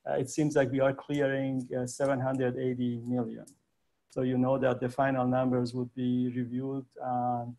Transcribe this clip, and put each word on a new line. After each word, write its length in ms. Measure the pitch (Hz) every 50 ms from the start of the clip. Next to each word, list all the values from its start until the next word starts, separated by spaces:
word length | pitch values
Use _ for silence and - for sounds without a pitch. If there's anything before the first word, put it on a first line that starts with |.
| _
Uh, 100 | 139 143
it 140 | 143 135 -
seems 280 | - - 151 151 143
like 120 | 147 135 123 131
we 80 | 135
are 120 | 135 135 135
clearing, 760 | 135 - - 147 143 139 135 135 135 135 135 135 131 123 - 131
uh, 120 | 127 123
seven 340 | 123 - - 143 135 139 127
hundred 380 | 127 131 131 131 131 123 123
eighty 420 | 131 131 127 127 123 123 120 120 117 117
million. 380 | 120 123 123 117 113 113 113 - - - _ _ _ _ _ _ _ _ _ _ _ -
So 100 | 139 131
you 140 | 127 127
know 200 | 127 127 127 135
that 240 | 131 131 127 123 113
the 80 | 127 123
final 360 | - - 135 135 135 127 123
numbers 480 | 123 127 127 131 127 123 123 123 117 120
would 220 | 127 123 123 -
be 380 | 131 127 123 123 123 123 123 120
reviewed 500 | 127 123 117 120 127 131 135 135 139 127 - _ -
and 540 | 131 127 123 123 123 123 123 120 120 120 120